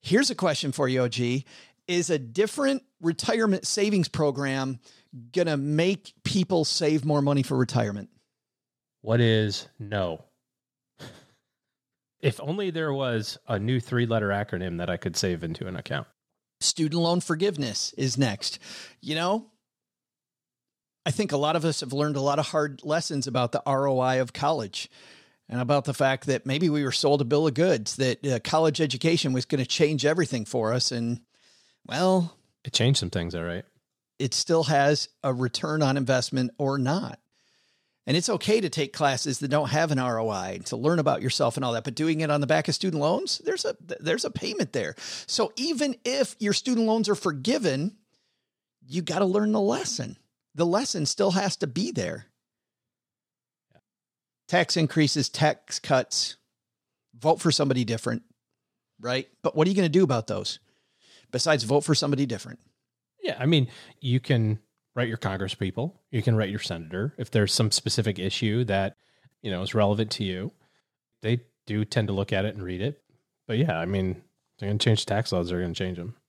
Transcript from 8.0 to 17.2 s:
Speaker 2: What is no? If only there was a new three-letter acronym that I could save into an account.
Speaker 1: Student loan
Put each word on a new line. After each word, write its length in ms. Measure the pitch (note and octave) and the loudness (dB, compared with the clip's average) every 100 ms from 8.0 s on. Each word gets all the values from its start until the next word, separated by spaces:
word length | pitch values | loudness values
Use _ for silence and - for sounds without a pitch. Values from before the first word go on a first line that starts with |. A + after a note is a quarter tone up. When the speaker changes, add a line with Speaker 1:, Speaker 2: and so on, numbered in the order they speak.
| - _ _ _ _ _ _ _ _ _ | -10 _ _ _ _ _ _ _ _ _
Speaker 2:
What 200 | G#2+ A#2 | 0 4
is 460 | A#2+ A2 G#2+ G2+ - _ | 6 4 2 -4 -10 _
no? 440 | G#2 G#2 F2+ D#2+ - _ _ _ _ _ _ _ - - _ _ _ _ _ _ _ _ _ _ | -6 -2 -2 -4 -12 _ _ _ _ _ _ _ -20 -20 _ _ _ _ _ _ _ _ _ _
If 200 | D3 - | -2 -2
only 300 | C3+ F#3+ G3 | -6 -4 -4
there 220 | D#3+ D#3+ | -4 -4
was 440 | C#3 C3 A#2 G#2 - - | -2 -2 -2 -4 -12 -6
a 100 | A2 | -4
new 220 | A2 B2+ | -2 -2
three-letter 480 | - B2 A#2+ A2+ G#2 | -2 -2 0 0 0
acronym 500 | G2+ G#2 F2+ F2+ E2+ | -2 -2 -4 -6 -4
that 100 | F2 | -4
I 80 | F2 | -4
could 200 | F#2+ E2 | -4 -4
save 280 | G2 F2 | -2 -2
into 220 | E2 E2 F#2+ | -6 -8 -8
an 100 | F2+ | -10
account. 300 | - - - _ _ _ _ _ | -8 -8 -8 _ _ _ _ _
Speaker 1:
Student 420 | - - D#3+ E3 | -4 0 0 2
loan 180 | E3+ F3 | 2 0